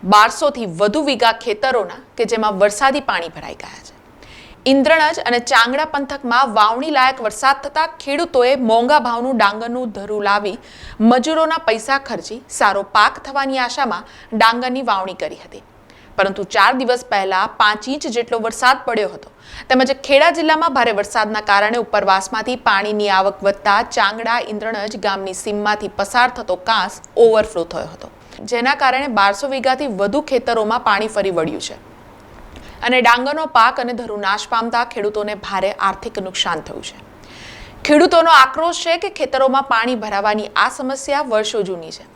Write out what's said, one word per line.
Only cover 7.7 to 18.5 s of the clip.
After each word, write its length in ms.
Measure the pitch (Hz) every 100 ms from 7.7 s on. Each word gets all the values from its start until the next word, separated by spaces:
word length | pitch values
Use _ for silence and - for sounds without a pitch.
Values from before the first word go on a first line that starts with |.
| 302 320 320
ખેડૂતોએ 500 | - 285 339 254 240 277 233
મોંઘા 280 | 226 240 294
ભાવનું 380 | 240 233 247 247
ડાંગરનું 540 | 202 214 233 240 247
ધરું 320 | 196 202 214 202
લાવી 240 | 202 208 214 - - - - 220
મજૂરોના 500 | 254 262 320 320 320 320
પૈસા 300 | 226 226 269 269
ખર્ચી 300 | 214 - 226 - -
સારો 260 | 220 196 196 220
પાક 260 | 214 - -
થવાની 340 | 269 269 262 240
આશામાં 440 | 254 269 180 - - -
ડાંગરની 500 | 220 220 240 254 254 240
વાવણી 260 | 196 190 180
કરી 180 | 156 175
હતી, 180 | - - - _ _ - - -
પરંતુ 280 | 196 190 196 226
ચાર 120 | 202
દિવસ 320 | 254 233 247 247
પહેલા 360 | 208 190 185 214 -
પાંચ 320 | 208 214 254
ઇંચ 220 | 285 294 233
જેટલો 240 | 233 233
વરસાદ 360 | 220